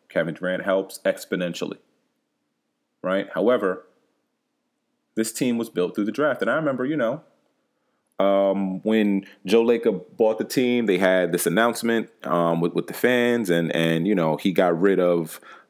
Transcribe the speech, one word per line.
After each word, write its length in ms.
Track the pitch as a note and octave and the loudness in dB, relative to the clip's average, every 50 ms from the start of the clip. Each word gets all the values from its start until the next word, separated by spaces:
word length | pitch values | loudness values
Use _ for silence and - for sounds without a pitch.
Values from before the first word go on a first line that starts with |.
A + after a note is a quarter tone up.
| _ _ | _ _
Kevin 240 | - F2+ D#2+ E2+ G2+ | -4 -2 -2 -2 -6
Durant 300 | - F#2 F2+ F#2 F2+ F#2 | -6 -6 -6 -6 -4 -2
helps 360 | G2 F#2+ F#2+ F#2+ F#2+ - - - | -2 -2 -2 -2 -4 -12 -4 -4
exponentially, 720 | F#2+ F#2 - - - G2 F2+ F2+ F2 E2+ - F2 - - - _ _ _ _ _ _ _ _ _ _ _ _ _ _ _ _ _ _ _ _ _ _ _ _ | -4 -4 -4 -6 -6 -6 -4 -4 -6 -6 -8 -8 -10 -10 -12 _ _ _ _ _ _ _ _ _ _ _ _ _ _ _ _ _ _ _ _ _ _ _ _
right? 280 | - F2+ F#2+ G2 - - - | -4 -2 -2 -2 -2 -4 -4
However, 540 | E2 F#2+ A#2 B2+ A2 G2+ F#2 F#2 - - _ _ _ _ _ _ _ _ _ _ _ _ _ _ _ _ _ _ _ _ _ _ _ _ _ _ | 0 2 2 2 2 0 -2 -4 -4 -10 _ _ _ _ _ _ _ _ _ _ _ _ _ _ _ _ _ _ _ _ _ _ _ _ _ _
this 160 | G#2+ A2+ - | -4 -4 -4
team 260 | - - C#3 B2 A#2 A#2 | -2 -2 -2 0 0 -2
was 120 | A#2 - | -4 -4
built 260 | - F#2 F2+ F2 - | -2 -2 -2 -2 -2
through 100 | - G2+ | -4 -6
the 60 | G#2+ | -4
draft. 300 | G#2 - D3 D3 B2 - | -2 -2 -2 -2 0 -2
And 100 | - A2 | -2 -2
I 40 | B2+ | 0
remember, 300 | D#3 D#3+ C#3+ C3+ B2 B2+ | 0 -2 -2 -4 -4 -4
you 120 | C#3 D#3+ D3 | -4 -2 -2
know, 260 | A#2 A2 C3+ D#3+ - _ _ _ _ _ _ _ _ _ _ _ _ _ _ _ _ _ _ - | -2 -2 -4 -6 -10 _ _ _ _ _ _ _ _ _ _ _ _ _ _ _ _ _ _ 0
um, 640 | G2 G2+ G2 G2 G2 G2 F#2+ G2 G2 F#2+ F#2 F#2 - | 2 2 4 4 4 2 2 0 -2 -4 -4 -4 -2
when 420 | A2 A2 A2 G#2+ G2+ G2 G2 G2 - - _ _ | 2 2 4 4 4 2 0 -2 -6 -14 _ _
Joe 180 | F2 G#2 A2+ A#2 | 2 4 4 6
Lacob 540 | A#2+ A#2+ A2+ - A#2+ F#2+ F2 - - - - | 4 2 2 2 0 0 -2 -6 -14 -2 2
bought 200 | A2+ A2 A2 - | 2 2 2 0
the 80 | G#2+ | -4
team, 400 | - - C#3+ B2+ B2 B2 B2 A#2 | -2 0 0 0 2 2 2 2
they 120 | G2+ F#2 F2+ | 2 2 2
had 340 | G2 F#2 F#2+ F#2 F2+ E2+ | 4 4 4 2 2 0
this 160 | E2+ E2+ - E2+ | 0 -2 -2 0
announcement, 640 | E2 G#2+ A#2 A#2+ A2+ - - A#2 A#2 A2+ A2 - _ _ - | 2 2 2 0 0 -2 -2 -2 -2 -2 -2 -6 _ _ -6
um, 380 | - F2 F2 E2+ E2+ E2+ E2 | -2 0 0 2 2 2 0
with, 120 | E2+ E2+ - | 0 -2 -2
with 140 | E2+ E2+ - | -4 -6 -6
the 60 | - | -6
fans, 560 | - - B2 B2 B2 A#2+ A#2+ A#2+ A#2+ A2 F2+ | -2 0 0 2 2 2 0 0 0 0 0
and, 240 | E2+ E2+ E2+ D#2+ - | 0 0 0 0 -2
and, 320 | D#2+ E2 E2 E2 E2 E2 G2+ | 0 0 0 0 0 0 0
you 80 | G#2+ | 0
know, 220 | F2+ E2 D#2+ D#2 - | 2 2 0 0 0
he 140 | - G2 | -2 0
got 280 | F2 G2 F#2 F2 E2+ E2 | 0 2 2 2 0 2
rid 200 | F#2 G2 F#2+ F2+ | 2 2 2 2
of 420 | F2+ F2+ F2 E2+ E2 D#2 - - - - - - _ _ | 2 2 2 0 -2 -6 -10 -18 -20 -20 -20 -20 _ _